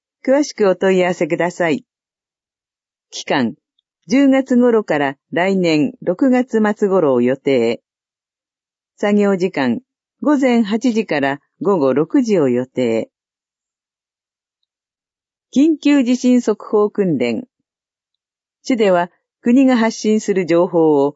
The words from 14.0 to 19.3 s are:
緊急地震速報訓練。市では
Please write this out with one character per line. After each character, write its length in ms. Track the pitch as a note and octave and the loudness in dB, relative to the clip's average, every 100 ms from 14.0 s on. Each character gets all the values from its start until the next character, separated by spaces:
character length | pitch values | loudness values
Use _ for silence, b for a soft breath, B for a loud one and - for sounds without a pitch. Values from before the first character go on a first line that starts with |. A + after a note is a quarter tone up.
| _ _ _ _ _ _ _ _ _ _ _ _ _ _ _ B3+ | _ _ _ _ _ _ _ _ _ _ _ _ _ _ _ 0
緊 220 | D#4+ D4+ | 0 0
急 260 | C#4+ C#4+ | 0 2
地 140 | A#3+ B3+ | 2 0
震 240 | B3+ B3 | 2 2
速 240 | A#3+ G#3 - | 0 -4 -2
報 240 | G#3 G#3 | -2 0
訓 280 | - F#3 C3 | -2 -2 -2
練。 300 | A#2+ A2 - _ _ _ _ _ _ _ _ _ _ _ | -2 -4 -10 _ _ _ _ _ _ _ _ _ _ _
市 120 | - A#3 | -4 0
で 140 | G3+ | 2
は 220 | F3 F3+ _ _ | 0 -2 _ _